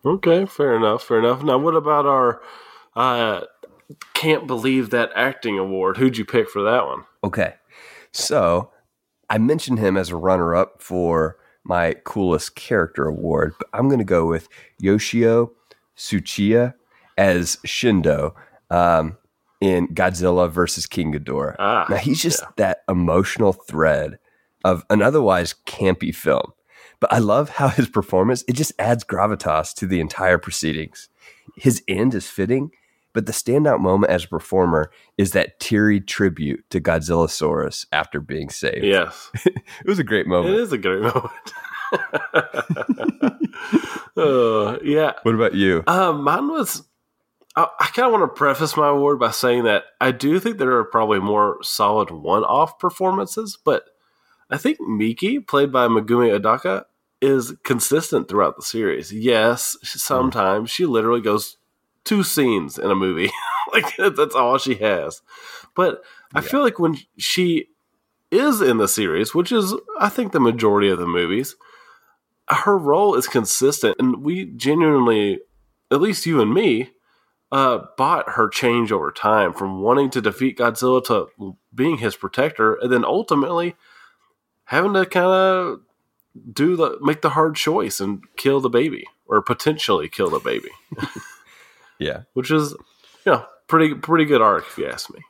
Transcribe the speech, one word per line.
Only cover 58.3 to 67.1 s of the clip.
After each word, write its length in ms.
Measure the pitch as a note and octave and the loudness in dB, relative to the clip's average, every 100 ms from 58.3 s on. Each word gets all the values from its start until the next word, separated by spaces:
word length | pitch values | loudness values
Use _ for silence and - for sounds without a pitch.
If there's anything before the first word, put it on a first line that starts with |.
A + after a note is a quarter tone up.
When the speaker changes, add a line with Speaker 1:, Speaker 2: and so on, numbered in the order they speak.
| G2+ E2+ C#2+ | 0 0 -2
Speaker 1:
the 80 | |
series. 480 | - A2+ G2+ C2+ E2+ | -8 -4 -2 -4 -8
Yes, 680 | G#2+ A#2 A2+ A2+ A#2+ - - | -4 0 4 2 0 -4 -8
sh-, 120 | - - | -12 -10
Speaker 2:
Mm. 20 | |
Speaker 1:
sometimes 720 | - C3 C3 B2 F#2+ G2+ A2+ | -4 0 0 0 0 0 -4
she 140 | - F3+ | -4 0
literally 340 | A2+ A2 A#2+ | 0 0 0
goes 360 | G#2+ G#2 - - _ _ _ _ | 0 -2 -4 -14 _ _ _ _
two 200 | - G#3+ | -2 0
scenes 540 | F3+ - C3 G#2 C#2+ - | 0 0 2 0 -4 -6
in 100 | G2+ | -2
a 40 | F#2+ | 0
movie. 360 | F#2+ E2 F#2 - | 0 0 -4 -4
<laughs> 60 | - - - | -6 -6 0
Like, 240 | A3+ - - | 0 -2 0
that's 360 | G3 C3+ D3 | 0 2 0
all 240 | C3 A#2+ C3 | 2 2 0
she 180 | C3+ G#2+ | 0 -2
has. 460 | G#2+ F#2 D2 - _ - - - - - | 0 0 -4 -12 _ -20 -20 -20 -10 -2
But 260 | F3+ - - - _ | 0 -2 -14 -20 _
I 60 | C#3 | -6
Speaker 2:
Yeah. 80 | - | -2
Speaker 1:
feel 140 | C4+ | 0
like 160 | C4 - | 0 2
when 180 | E3+ C#3+ - | 0 -2 -10